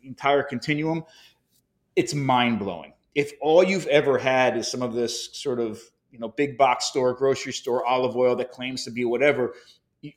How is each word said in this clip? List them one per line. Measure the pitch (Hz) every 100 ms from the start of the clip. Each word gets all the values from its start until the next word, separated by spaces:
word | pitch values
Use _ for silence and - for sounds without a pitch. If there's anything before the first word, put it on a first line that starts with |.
entire | 131 123 139 143
continuum, | 127 123 - 147 160 165 160 - - _ _ _ _ _ _ -
it's | -
mind-blowing. | 147 135 123 120 110 98 85 73 _ _
If | 147 143 -
all | 143 165
you've | 185 190 131
ever | 147 139 127
had | 131 131 127 113
is | 107
some | 127
of | 123
this | 113 117 - -
sort | - 143 120
of, | 117 107 - _ _
you | 117
know, | 113
big | - 143 123
box | 131 123 -
store, | 139 127
grocery | 127 135 131 135
store | - 127 123 120
olive | 127 127 117
oil | 123 123
that | -
claims | - 127 127
to | 127
be | 117 120
whatever, | 120 147 127 120 - - _ _ _
y-, | 151